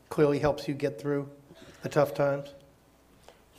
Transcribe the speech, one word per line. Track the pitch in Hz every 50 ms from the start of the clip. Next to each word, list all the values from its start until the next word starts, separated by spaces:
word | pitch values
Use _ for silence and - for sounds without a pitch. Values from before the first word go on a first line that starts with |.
| _ -
clearly | - 165 151 143 143 131
helps | 147 143 139 - -
you | 151 139
get | 135 143 139 135 -
through | 143 143 143 143 135 139 - - - - - - - - - -
the | - -
tough | - 156 139 139 -
times. | - 143 139 139 143 - - - - - - - _ _ _ _ _ _ _ _ _ - - - - _ _ -